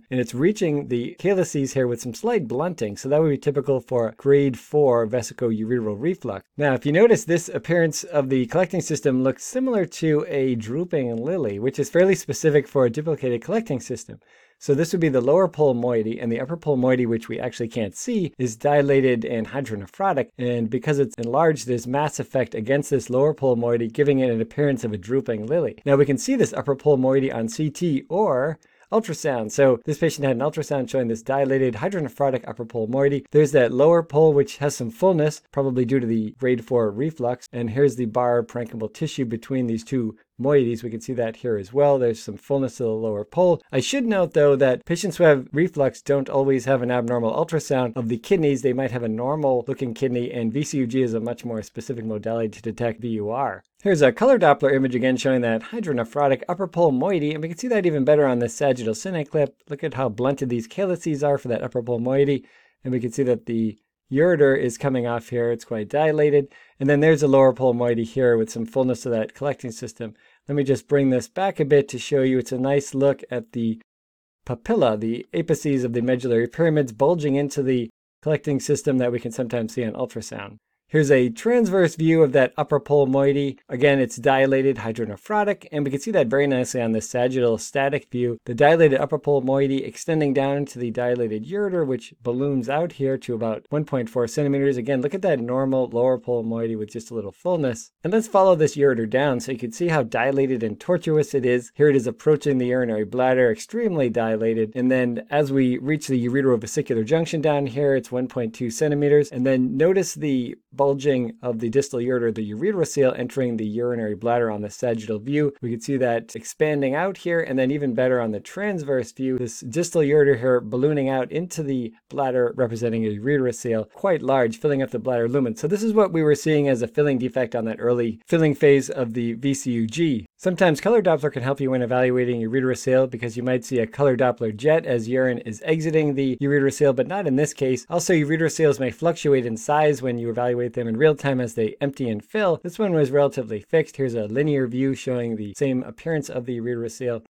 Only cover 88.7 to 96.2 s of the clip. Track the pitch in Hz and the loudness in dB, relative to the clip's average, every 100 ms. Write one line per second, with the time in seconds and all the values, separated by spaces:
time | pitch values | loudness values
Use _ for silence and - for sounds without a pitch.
88.7 | 165 156 131 143 147 147 143 127 135 139 | 8 6 4 0 -2 0 0 2 0 0
89.7 | 135 - - - 156 147 135 135 139 143 | -2 -4 -10 -4 0 2 2 0 0 -4
90.7 | 120 120 120 123 123 117 107 127 202 202 | -6 -6 -2 -2 0 -2 -4 -6 -4 -2
91.7 | 180 139 123 - _ 123 123 143 135 117 | -2 -2 -4 -8 _ -6 -2 -2 -2 -2
92.7 | 147 170 - 135 135 - 113 113 107 - | -2 -4 -4 -4 -4 -4 -4 -4 -6 -4
93.7 | 151 147 131 113 127 117 151 143 139 139 | -6 -2 -4 -4 -2 -2 0 0 2 0
94.7 | 123 113 135 - 190 190 135 117 127 135 | 0 -2 -2 -2 -2 0 0 -2 -2 0
95.7 | 131 123 117 127 127 | 0 0 0 0 0